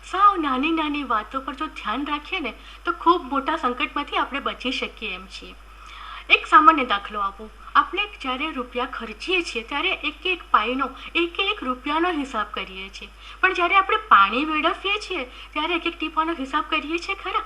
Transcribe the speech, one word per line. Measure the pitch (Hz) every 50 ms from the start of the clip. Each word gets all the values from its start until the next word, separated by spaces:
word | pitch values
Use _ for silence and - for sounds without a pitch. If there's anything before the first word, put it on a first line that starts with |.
| - -
સાવ | - 370 403 403 403
નાની | 370 302 285 262 254 277 320
નાની | 330 320 311 302 294 294 277
વાતો | 233 240 214 214 - - 277
પર | 269 - 269
જો | - 311
ધ્યાન | 311 - - - - 214 269 285
રાખીએ | 294 294 294 294 - 370 381
ને, | 294 190 269 - - - - - -
તો | 349
ખૂબ | 339 - - 330 359 349
મોટા | 269 254 277 277 269 - 330
સંકટમાંથી | 330 294 247 247 - 294 311 - 294 285 - 427
આપણે | 381 285 - 254 277
બચી | 214 220 202 - - 247
શકીએ | 262 - 233 208 - - 226 202 185
એમ | 92 95
છીએ. | 95 - - - - 185 - - - - - - - - - - - - - - -
એક | 381 427 -
સામાન્ય | - - 311 302 320 320 294 254
દાખલો | 220 202 196 - - 214 208
આપું. | 202 196 - - 220 214 - - - - -
આપણે | 269 302 - - 381 415 415 - -
જ્યારે | - 262 254 262 294 320
રૂપિયા | 302 262 240 254 - 240 247
ખર્ચીએ | - - - 226 220 220 - - 311 370 359
છીએ, | 339 - - 233
ત્યારે | 220 - 294 285 330 370
એક | 339 - - 302 302 - -
એક | 370 370 349 - -
પાઈનો, | - 226 214 226 254 269 277 247 - - - - -
એક | 330 339 339 - -
એક | 392 392 415 -
રૂપિયાનો | 269 254 254 254 - 294 294 320 339 359
હિસાબ | 349 294 277 269 - 220 208
કરીએ | - - 208 190 190 190 190 190 196
છીએ. | - - 196 - - - - - - -
પણ | - 370
જ્યારે | 370 349 349 349 381
આપણે | 392 381 - 440
પાણી | 427 - - 220 202 196 196 214 254 302
વેડફીએ | 311 311 302 302 339 381 - - 381 403 427
છીએ, | - - 370 330 254
ત્યારે | - - - - - - 302 302 330 349
એક | 330 339
એક | 339 339 -
ટીપાનો | 320 320 - 320 285 320
હિસાબ | 339 262 262 262 - 302 302 -
કરીએ | 320 302 302 294 330 339
છીએ | - - 392
ખરા? | - - 370 381 415 415